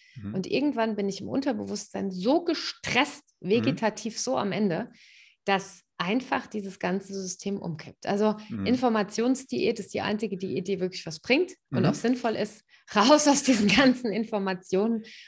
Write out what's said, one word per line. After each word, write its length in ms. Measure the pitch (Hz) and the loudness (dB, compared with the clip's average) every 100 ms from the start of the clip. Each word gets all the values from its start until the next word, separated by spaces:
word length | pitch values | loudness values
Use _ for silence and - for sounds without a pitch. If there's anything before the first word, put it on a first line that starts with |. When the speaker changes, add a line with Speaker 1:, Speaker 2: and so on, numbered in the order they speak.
| _ 120 | _ -14
Speaker 1:
Mhm. 160 | 101 | -8
Speaker 2:
Und 140 | 190 - | -6 -2
irgendwann 500 | - 294 226 226 208 | 0 0 0 -2 0
bin 100 | 196 | -4
ich 140 | 190 | -4
im 80 | 196 | -4
Unterbewusstsein 840 | 262 277 208 196 208 - 202 196 | -2 -2 -2 -4 -6 -8 -6 -4
so 320 | 185 208 311 | -2 2 2
gestresst, 800 | 349 311 - - - 247 294 - _ _ | 2 -4 -6 -8 0 0 0 -4 _ _
Speaker 1:
Mhm. 80 | 175 | 0
Speaker 2:
vegetativ 720 | 233 226 - 220 208 226 - | 2 2 0 -2 -2 -8 -6
so 180 | 254 262 | -2 -2
am 140 | 202 | -2
Ende, 380 | 180 208 165 254 - - - - _ | 0 0 0 -6 -14 -20 -20 -20 _
dass 400 | - 190 190 - _ - | 0 0 0 -14 _ -6
einfach 500 | 175 247 - 269 - | -2 -2 0 -4 -4
dieses 320 | 214 190 185 | -8 -8 -4
ganze 340 | 180 190 190 | -2 -2 -4
System 460 | 196 185 - 202 196 | -10 -8 -8 -6 -6
umkippt. 480 | 175 151 - - - | -6 -10 -12 -10 -4
Also 280 | 202 214 214 - | 0 0 0 -8
Speaker 1:
Mhm. 160 | - 196 | -4 0
Speaker 2:
Informationsdiät 1120 | 247 254 220 202 - 240 262 - - 220 226 | 2 2 2 0 0 0 0 -2 0 0 -2
ist 140 | - | -6
die 80 | - | -4
einzige 360 | 202 220 214 185 | -2 -2 -4 -6
Diät, 300 | 190 139 185 | -4 -4 -4
die 120 | 180 | -4
wirklich 260 | 180 - 165 | -4 -6 -12
was 140 | 151 | -10
bringt 320 | - 277 359 - - | 0 2 2 -6 -6
und 140 | 127 | 0
Speaker 1:
Mhm. 60 | 117 | 2
Speaker 2:
auch 40 | |
sinnvoll 420 | 294 233 254 226 214 | 2 -2 0 -2 -2
ist. 280 | 214 - _ _ - 208 | -6 -8 _ _ -2 4
Raus 320 | 233 302 294 | 8 8 8
aus 160 | 269 | 4
diesen 240 | - 214 202 | 6 4 6
ganzen 440 | 202 262 254 233 | 6 6 6 0
Informationen, 920 | 196 220 208 196 185 - 190 220 226 220 - | -2 -2 -2 -2 -4 0 0 2 -2 -6 -18